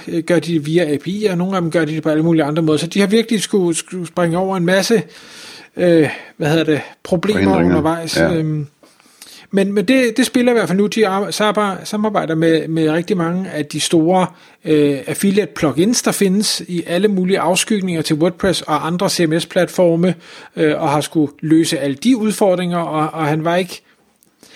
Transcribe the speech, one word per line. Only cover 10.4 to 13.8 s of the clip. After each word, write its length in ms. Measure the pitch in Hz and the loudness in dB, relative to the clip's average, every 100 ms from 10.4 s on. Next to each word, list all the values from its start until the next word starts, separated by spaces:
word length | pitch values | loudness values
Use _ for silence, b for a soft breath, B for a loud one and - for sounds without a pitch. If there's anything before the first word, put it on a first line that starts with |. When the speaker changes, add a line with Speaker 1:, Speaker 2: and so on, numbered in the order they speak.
| 240 | 2
Speaker 1:
i 20 | |
hvert 140 | 233 165 | 2 2
fald 100 | 190 | 0
nu. 80 | 202 | 0
De 220 | 226 196 | 2 0
ar-, 220 | 196 180 | 0 -2
samar-, 500 | - 214 208 202 185 | -2 0 0 -2 -4
samarbejder 500 | - 214 214 190 160 | -6 -4 -2 -2 0
med, 340 | 160 165 160 151 | 2 2 2 0
med 220 | 160 156 | 0 0
rigtig 260 | 165 170 185 | 0 -2 -2
mange 340 | 165 180 190 | -2 -4 -4
af 160 | 151 147 | -6 -6
de 140 | 156 | -6